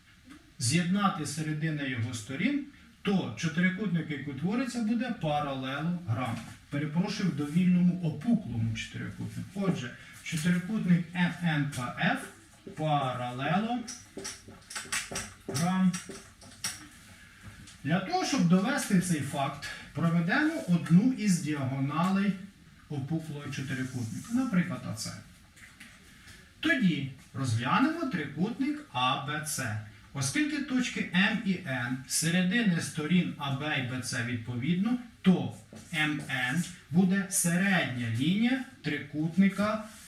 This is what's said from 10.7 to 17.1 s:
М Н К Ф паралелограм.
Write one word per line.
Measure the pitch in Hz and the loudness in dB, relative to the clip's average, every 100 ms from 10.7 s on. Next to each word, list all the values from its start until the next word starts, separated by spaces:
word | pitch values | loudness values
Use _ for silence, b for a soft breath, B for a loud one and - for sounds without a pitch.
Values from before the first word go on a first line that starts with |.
| 220 180 165 - 180 | -2 4 4 4 0
М | 170 - | 0 0
Н | 170 147 127 127 | 0 2 0 -2
К | 117 127 | -6 -2
Ф | 190 254 - - - - - - | 0 0 -4 -16 -20 -20 -16 -4
паралелограм. | 156 143 131 123 123 127 143 185 226 247 - - - - - - - - - - - - - - - - - 139 175 185 185 - - - - - - - - - - B B | 0 2 0 -2 -4 -4 0 2 2 -2 -6 -12 -14 -12 -12 -12 -18 -20 -14 -12 -6 -8 -6 -10 -10 -14 -6 0 2 6 4 4 -8 -16 -16 -20 -20 -10 -10 -10 -18 B B